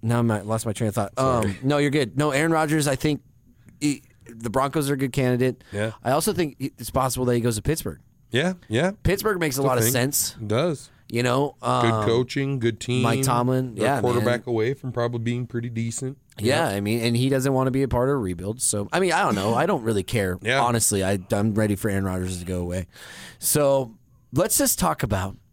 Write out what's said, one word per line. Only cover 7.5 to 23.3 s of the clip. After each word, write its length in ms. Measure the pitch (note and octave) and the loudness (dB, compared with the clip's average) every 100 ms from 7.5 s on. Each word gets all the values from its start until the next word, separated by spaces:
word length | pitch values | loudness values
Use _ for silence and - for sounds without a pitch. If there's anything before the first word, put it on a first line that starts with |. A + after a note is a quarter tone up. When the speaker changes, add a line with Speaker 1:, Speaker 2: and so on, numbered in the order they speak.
| G#2+ | 0
Speaker 1:
to 40 | |
Pittsburgh. 360 | A#2+ D#3 G#2 D2+ - _ _ | -2 -2 -4 -10 -18 _ _
Speaker 2:
Yeah, 220 | A#2+ E3+ F#3 - | 0 0 -4 -2
yeah. 220 | A2 F3 G3+ | 0 0 0
Speaker 1:
Pittsburgh 360 | - G3 G3+ F#3 | 0 0 0 0
makes 180 | D#3+ C3 | 0 0
a 20 | |
Speaker 2:
It's 60 | C3+ | 2
a 20 | |
Speaker 1:
lot 100 | B2 | 4
of 40 | |
Speaker 2:
thing. 80 | A2+ | 2
Speaker 1:
sense. 440 | B2+ B2+ C#3+ - - | 2 0 0 -4 -6
Speaker 2:
It 80 | A2 | -2
does. 420 | G#2+ E3+ D3 - - _ | 0 0 -4 -10 -20 _
Speaker 1:
You 140 | A#2 | -2
know, 320 | B2 B2 C#3+ - | 2 2 0 -2
Speaker 2:
Good 80 | A#2+ | -2
Speaker 1:
um, 380 | B2 A#2+ A2+ G#2+ | 2 4 2 2
Speaker 2:
coaching, 540 | A#2 B2 - C3+ C#3 | 0 0 -2 -2 0
good 200 | A#2 A2 | -2 -2
team. 220 | - B2 | -2 0
Speaker 1:
Mike 220 | A#2 B2+ | 2 0
Tomlin, 500 | C3 A#2+ B2 B2+ C3 G#2+ | 0 2 2 0 -2 -2
Speaker 2:
They're 100 | A2 | 0
Speaker 1:
yeah, 140 | C#3 | 2
Speaker 2:
quarterback 440 | B2 A#2+ A#2+ B2 A#2 | 2 2 2 0 -2
Speaker 1:
man. 80 | |
Speaker 2:
away 200 | A#2 A2 C3+ | 0 0 -2
from 160 | B2+ | -6
probably 260 | A#2+ A#2+ A#2+ | -2 -2 -2
being 280 | A2+ A#2+ A#2+ | -4 -4 -4
pretty 220 | A#2+ A#2 | -6 -6
decent. 480 | A2+ A#2 A2+ C3 C#3 _ - | -4 -4 -4 -8 -10 _ -4
Speaker 1:
Yeah, 320 | G#2 C#3+ D#3+ | 0 2 0
Speaker 2:
Yeah. 60 | G2+ | 0
Speaker 1:
I 20 | |
mean, 220 | G2+ A#2 | 0 0
and 160 | A#2 A#2 | 2 2
he 100 | C3 | 2
doesn't 240 | C3+ C3 | 2 2
wanna 200 | C3 C3 | 2 2
be 100 | C3 | 0
a 60 | C3+ | 0
part 180 | B2 C3 | 2 2
of 40 | |
a 40 | C#3+ | 0
rebuild. 440 | G2 F2 F#2 A#2 | -2 -4 -6 -4
So, 260 | - G#2 G2+ | -2 -2 -2
I 60 | E3 | 0
mean, 120 | F#3+ | 0
I 120 | E3 | 2
don't 100 | F#3+ G2+ | 2 2
know. 200 | G2 A#2 | 0 2
I 100 | E3+ | 2
don't 180 | F3+ | 0
really 200 | A2+ G#2 | 0 -2
care. 340 | F2+ A#2 G2 F2+ | 0 -2 -2 -2
Speaker 2:
Yeah. 180 | G#2+ C3 | -2 0
Speaker 1:
Honestly, 420 | A#2+ A#2 - G2+ | 2 2 2 0
I, 140 | F#2 G2+ F2+ | 0 -2 -2
I'm 240 | G#2 G#2+ G#2+ | 0 2 2
ready 200 | G#2+ G2+ | 2 0
for 140 | A2 | 0
Aaron 160 | G2 G2 | -2 -2
Rodgers 320 | F#2 F#2 F2+ | -2 -4 -6
to 60 | F2 | -6
go 160 | F2+ | -6
away. 240 | F2 F2+ F2 - - - - | -4 -6 -8 -12 -20 -18 -20